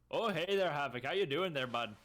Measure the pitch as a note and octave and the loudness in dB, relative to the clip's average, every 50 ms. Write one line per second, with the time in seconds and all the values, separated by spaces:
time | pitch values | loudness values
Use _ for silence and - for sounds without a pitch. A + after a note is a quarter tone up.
0 | _ _ - D#3+ A3 A3+ G3 D#3 E3+ F#3 G3+ G3 F#3+ F3 D3 D3 C#3+ C3+ A#2+ B2 | _ _ -2 -2 0 0 0 0 0 0 2 2 2 2 2 0 -2 -2 -2 -4
1 | A#2+ C3+ E3+ G3 G3+ D3+ C3+ D#3 F#3+ F#3 D#3+ C#3 B2+ B2 A#2 A#2+ A#2 A2 G#2+ - | -4 -2 0 0 0 2 2 2 0 0 0 0 -2 0 0 -2 -2 -2 -6 -10